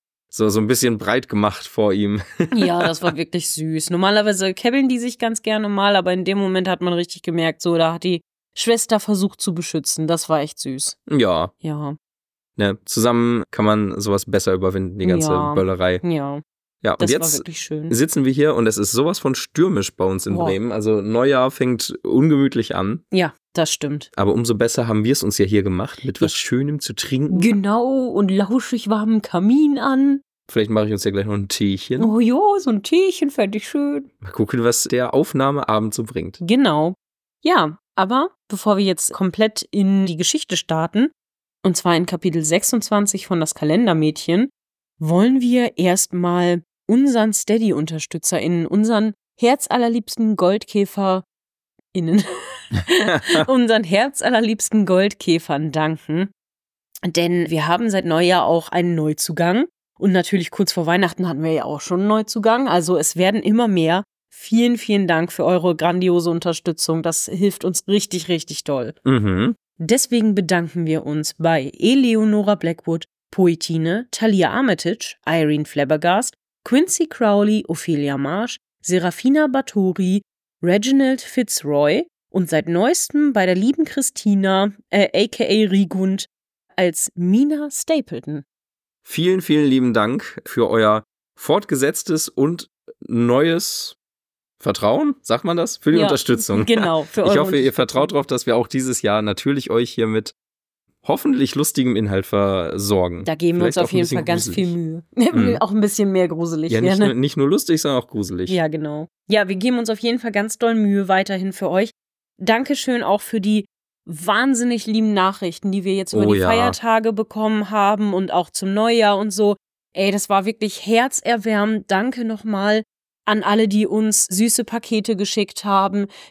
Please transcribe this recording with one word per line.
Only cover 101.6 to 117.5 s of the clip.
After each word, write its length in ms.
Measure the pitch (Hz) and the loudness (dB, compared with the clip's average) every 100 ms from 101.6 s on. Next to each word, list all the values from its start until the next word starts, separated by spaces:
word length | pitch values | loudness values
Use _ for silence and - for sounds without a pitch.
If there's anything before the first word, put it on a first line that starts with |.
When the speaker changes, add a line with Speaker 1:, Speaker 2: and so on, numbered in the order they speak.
| 151 - 127 113 | -2 0 0 0
Speaker 1:
Inhalt 280 | 104 95 | 0 -2
versorgen. 1000 | - 101 98 95 82 92 101 98 90 87 92 | 0 0 2 0 -2 -4 0 2 0 -2 -6
Speaker 2:
Da 80 | |
geben 240 | 156 170 175 | -2 0 2
Speaker 1:
Vielleicht 180 | 175 185 | 0 0
Speaker 2:
wir 60 | |
uns 20 | |
auf 0 | 170 | 0
Speaker 1:
auch 20 | |
ein 40 | 185 | 0
Speaker 2:
jeden 80 | |
Speaker 1:
bisschen 120 | 170 147 | 0 -2
Speaker 2:
Fall 60 | |
ganz 200 | 175 170 107 | -2 -4 -2
Speaker 1:
gruselig. 220 | 90 175 | -2 -2
Speaker 2:
viel 80 | 170 | -2
Mühe. 240 | 160 165 - - | -6 -8 -8 0
<laughs> 160 | 247 294 220 | 2 2 0
Speaker 1:
Mhm. 40 | 233 | 0
Speaker 2:
Auch 120 | 196 | 0
ein 100 | 214 | 2
bisschen 300 | 208 202 196 | 0 2 0
mehr 160 | 185 180 | 2 0
gruselig. 440 | 160 170 160 160 | 0 -4 -2 0
Speaker 1:
Ja, 80 | 113 | 2
nicht 80 | 123 190 | 2 4
Speaker 2:
gerne. 160 | 208 | 2
Speaker 1:
nur, 20 | |
nicht 220 | 120 143 - | 2 -2 0
nur 100 | 139 | 2
lustig, 340 | 202 - 156 | 2 2 0
sondern 200 | 147 131 | 0 -2
auch 60 | - | -2
gruselig. 400 | 107 90 90 180 | -6 -4 -4 -2
Speaker 2:
Ja, 200 | 180 160 | 0 -2
genau. 400 | 156 151 151 160 _ - | -4 -8 -8 -12 _ 0
Ja, 200 | 214 190 | 0 0
wir 80 | 185 | -2
geben 220 | 240 247 | -2 -2
uns 120 | 220 | -2
auf 80 | 214 | -4
jeden 200 | 233 240 | -2 -4
Fall 140 | 240 | -4
ganz 240 | 202 214 - | -4 -4 -2
doll 180 | 233 226 | 0 2
Mühe 320 | 208 202 190 | 2 0 2
weiterhin 440 | 190 196 190 190 | 0 0 -4 -6
für 160 | - 185 | -4 -2
euch. 220 | 180 220 _ _ _ _ - | 0 -2 _ _ _ _ -8
Dankeschön 640 | 185 226 262 285 - 240 | 0 0 0 -4 -2 -2
auch 180 | 156 208 | 0 -2
für 220 | - 226 | -2 -4
die 240 | 196 214 196 _ _ _ - | 0 -2 -2 _ _ _ -16
wahnsinnig 800 | 156 180 208 269 240 247 233 - | -8 -2 0 2 0 0 -2 -2
lieben 260 | 220 220 | 0 0
Nachrichten, 580 | 196 190 196 180 - 196 | 2 0 -2 -8 -6 -4
die 120 | 196 | -2
wir 100 | 190 | -2
jetzt 180 | 190 190 | -4 -2
über 140 | - 208 | 0 2
Speaker 1:
Oh 60 | |
Speaker 2:
die 60 | 202 | 4
Speaker 1:
ja. 80 | 180 | 2
Speaker 2:
Feiertage 640 | 233 - - 226 226 226 | 2 0 -2 0 0 0
bekommen 580 | 208 220 214 214 | -2 -6 -2 -2